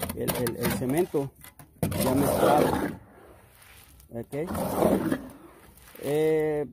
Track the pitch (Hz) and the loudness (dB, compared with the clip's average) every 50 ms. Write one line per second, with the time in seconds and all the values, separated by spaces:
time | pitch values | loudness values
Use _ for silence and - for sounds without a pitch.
0 | - - - - 120 120 - - 123 - - - 120 120 117 - 131 123 139 165 | -8 -8 -6 -4 -4 -4 -2 -2 -2 -2 -2 -2 -2 -2 -2 0 0 0 2 0
1 | 185 - - 151 139 139 - - - - - - - - _ - - - - - | 0 0 0 -2 -2 -4 -8 -14 -20 -20 -20 -20 -20 -20 _ -4 -4 -2 -2 0
2 | - 131 131 139 143 135 - - - - 147 151 - - - - 151 - - - | 0 2 2 2 2 2 2 4 4 4 6 6 4 2 2 0 -2 -4 -6 -10
3 | - - - - - - - - - - - - - - - - - - - - | -16 -20 -20 -20 -20 -20 -20 -20 -20 -20 -20 -20 -20 -20 -20 -20 -20 -20 -20 -20
4 | - - 117 117 113 - - 139 160 185 - - - - - - - - - - | -20 -14 -12 -12 -10 -8 -8 -8 -6 -6 -6 -6 -4 -4 0 2 4 4 4 2
5 | - - - - - - - - - - - - - - - - - - - - | 2 0 -2 -4 -4 -10 -18 -20 -20 -20 -20 -20 -20 -20 -20 -20 -20 -20 -16 -8
6 | - 131 147 151 156 156 156 156 151 156 151 147 143 - | -4 -2 0 2 2 2 2 2 0 0 -2 -2 -4 -6